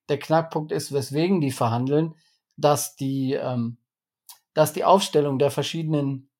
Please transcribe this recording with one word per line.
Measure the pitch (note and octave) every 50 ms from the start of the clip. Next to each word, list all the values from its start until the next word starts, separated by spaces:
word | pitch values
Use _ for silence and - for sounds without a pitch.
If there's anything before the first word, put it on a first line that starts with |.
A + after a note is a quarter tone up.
| _
der | - D3 C#3
Knackpunkt | - - D#3 E3 D#3+ D#3+ - D#3+ D3+ D#3
ist, | E3 D#3 - - C#3
weswegen | C#3 B2+ - C3+ D3+ E3 F#3 G3 F3
die | C#3+ C3+
verhandeln, | B2 - B2 A2+ A#2 A#2 C3 C3+ C#3+ D3+ D#3+ D#3+ - _ _ _ _ _ _ _ _
dass | - D3 D3 D3 - - - -
die, | - C#3 C3+ C3+ C3+ C3 C3 C#3
ähm, | - - B2+ B2+ A#2+ A#2 A#2 A#2 _ _ _ _ _ _ _ _ _ _ - - _ _ _ -
dass | D#3 D#3 D#3 -
die | F#3 -
Aufstellung | - F3+ G3 - - - D3+ C#3+ C#3+ C3+ B2+
der | C#3+ C#3
verschiedenen | B2+ D3+ C#3 - - E3 E3 D#3 D#3 D3 C#3+ C#3 C3+ C3 - _ _